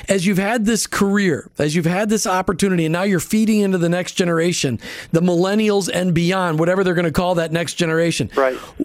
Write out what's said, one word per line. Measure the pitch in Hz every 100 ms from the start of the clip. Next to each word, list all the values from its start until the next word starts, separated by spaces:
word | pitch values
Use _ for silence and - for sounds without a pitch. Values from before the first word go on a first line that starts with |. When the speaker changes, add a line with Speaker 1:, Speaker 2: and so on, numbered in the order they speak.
| -
Speaker 1:
as | 196 180
you've | 190
had | 196 240 208
this | 226 -
career, | - 202 202 190 139 - -
as | 147 156
you've | 165
had | 180 214
this | 214 220
opportunity, | 185 190 180 202 185 160
and |
now | 170
you're | 202 185
feeding | - 214 220 214
into | 202 190
the | 170
next | 175 175
generation, | - 180 165 170 170 - 117 - - -
the | 160
millennials | 180 170 185 208 214 202 180
and | 175 185
beyond, | 165 170 190 180 156
whatever | 170 185
they're | 190
gonna | 170 170
call | 147 180 175
that | 165
next | 160 170
generation. | - 170 160 170 160 120 -
Speaker 2:
Right. | 135 127 - -